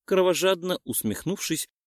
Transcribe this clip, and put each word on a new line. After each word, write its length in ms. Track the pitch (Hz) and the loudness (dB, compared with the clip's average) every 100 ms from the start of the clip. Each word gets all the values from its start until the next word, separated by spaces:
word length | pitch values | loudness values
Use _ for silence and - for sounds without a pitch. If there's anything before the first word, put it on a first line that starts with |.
| - | 0
кровожадно 720 | 190 185 156 190 185 180 175 | 2 4 4 2 0 -2 -4
усмехнувшись, 840 | - - 110 98 - 196 - 160 - _ | -4 -4 -2 -4 -4 -4 -4 -4 -6 _